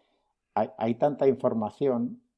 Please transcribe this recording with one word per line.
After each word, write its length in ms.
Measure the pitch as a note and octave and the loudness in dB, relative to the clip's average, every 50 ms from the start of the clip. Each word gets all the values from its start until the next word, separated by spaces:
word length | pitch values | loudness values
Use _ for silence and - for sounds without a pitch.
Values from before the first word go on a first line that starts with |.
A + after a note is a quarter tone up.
| _ _ _ _ _ _ _ _ _ _ _ | _ _ _ _ _ _ _ _ _ _ _
hay, 160 | G3+ A3 - - - | -2 -2 -2 -4 -4
hay 160 | A2+ A2+ A#2+ | -2 -2 0
tanta 300 | A#2 D3 D3 C#3+ - C#3+ | 0 0 0 0 2 2
información, 920 | C3+ A#2+ - - B2 A2+ A2+ G#2+ G#2 - - C#3+ C3+ B2 A#2 A#2+ - G#3+ - _ _ _ | 2 2 2 0 -2 0 0 -4 -4 -4 -2 0 0 0 0 -2 -4 -6 -12 _ _ _